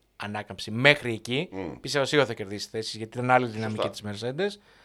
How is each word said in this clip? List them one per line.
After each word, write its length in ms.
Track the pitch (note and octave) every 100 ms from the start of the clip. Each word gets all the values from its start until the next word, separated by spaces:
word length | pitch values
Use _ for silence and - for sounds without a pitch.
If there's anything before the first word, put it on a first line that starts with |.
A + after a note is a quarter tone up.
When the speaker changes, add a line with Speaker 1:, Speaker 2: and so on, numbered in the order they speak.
| _ -
Speaker 1:
ανάκαμψη 540 | G#2 G#2 G#2 G2 -
μέχρι 420 | A2 C#3 C#3+ B2
εκεί. 360 | A2 - C3 F3+
Speaker 2:
Μμ. 200 | F#2+ F3 B2+
Speaker 1:
Πίστευα 240 | C#3 C#3
σίγουρα 220 | C3 D3 B2
θα 80 |
κερδίσει 340 | A2 G2 G2+ -
θέσεις, 260 | A2+ A2
γιατί 220 | G#2+ A2 B2
ήταν 120 | B2+
άλλη 160 | B2+ B2
δυναμική 400 | A2 A2 G#2+ -
Speaker 2:
Σωστά. 240 | - G#2
Speaker 1:
της 140 | G2+
Mercedes. 360 | A#2+ C#3+ G3+ G3+ _ -